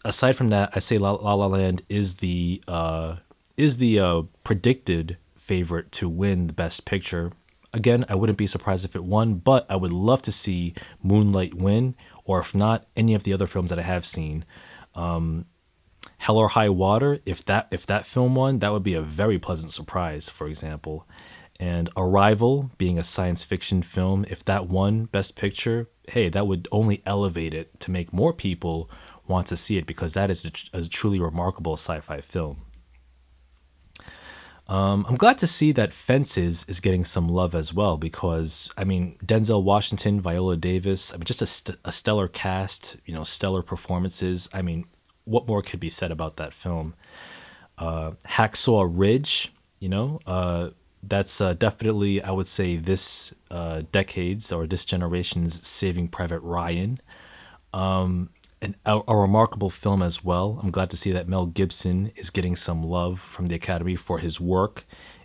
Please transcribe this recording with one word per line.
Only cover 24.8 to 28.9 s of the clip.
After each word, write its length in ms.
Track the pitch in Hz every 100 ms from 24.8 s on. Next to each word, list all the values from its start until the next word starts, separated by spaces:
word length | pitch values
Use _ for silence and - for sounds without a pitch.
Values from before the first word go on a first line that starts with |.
| 101 110 113
Best 300 | 101 95 -
Picture, 520 | 98 - - 117 113 _ -
hey, 180 | 123 92
that 180 | 95 101
would 220 | 90 -
only 280 | 104 110 104 92
elevate 480 | 101 98 82 82
it 260 | 78 82 -
to 100 | -
make 200 | 92 85
more 220 | 87 156
people 560 | 170 95 85 85 82 80